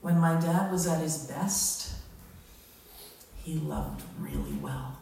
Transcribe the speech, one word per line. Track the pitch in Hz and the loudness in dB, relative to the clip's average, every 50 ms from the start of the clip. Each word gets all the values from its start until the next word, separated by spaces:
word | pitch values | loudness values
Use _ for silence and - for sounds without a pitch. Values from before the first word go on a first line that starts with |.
When | - 180 170 170 | 4 6 6 8
my | 165 165 165 165 | 8 8 6 4
dad | 165 170 170 180 196 190 | 4 4 4 4 4 4
was | 185 180 170 | 2 2 2
at | 180 - 165 | 2 2 2
his | 160 156 156 - | 2 0 -2 -4
best, | 139 - - - 190 202 - - - - - - - - - - - - - - - - - - - - - - - - - - - - - - - - - - - - - - - | -6 -8 -4 -2 0 0 2 2 2 0 0 -2 -4 -6 -6 -8 -8 -12 -16 -20 -20 -20 -20 -20 -20 -20 -20 -20 -20 -20 -20 -20 -20 -20 -20 -20 -20 -20 -20 -20 -20 -16 -14 -12 -8
he | 165 165 | -4 -4
loved | 156 151 151 - 139 139 - 135 - - - - - | -2 -2 -2 -4 -4 -4 -4 -6 -8 -10 -12 -10 -10
really | - - 139 - - - - 143 | -10 -6 -4 -4 -4 -4 -6 -6
well. | 143 131 131 135 131 131 135 - | -4 -4 -6 -6 -6 -8 -10 -12